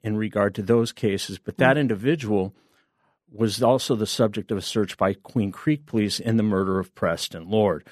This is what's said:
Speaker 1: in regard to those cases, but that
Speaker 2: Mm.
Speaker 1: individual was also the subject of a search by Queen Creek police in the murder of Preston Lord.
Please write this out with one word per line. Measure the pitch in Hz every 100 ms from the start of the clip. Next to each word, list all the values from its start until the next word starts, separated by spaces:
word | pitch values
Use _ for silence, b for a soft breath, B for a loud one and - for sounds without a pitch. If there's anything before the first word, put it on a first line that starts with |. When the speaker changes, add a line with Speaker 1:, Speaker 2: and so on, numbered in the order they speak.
Speaker 1:
in | 110 107
regard | 110 104 101 95
to |
those | 98 117 113
cases, | - 110 95 - 98
but | - -
that | 131 139
Speaker 2:
Mm. |
Speaker 1:
individual | 135 104 120 160 110 104 95 - _ _ _ _ _ _ _
was | 107 110 101
also | 120 131 - 117
the | 107
subject | - 110 104 95
of | 101
a |
search | - 110 101 -
by | 98
Queen | 98 - 123 98
Creek | 90 - 151 151
police | 113 104 -
in | 113 113
the |
murder | 107 95 95 95
of | 92 -
Preston | 90 82 - 85 85
Lord. | 110 104 78 b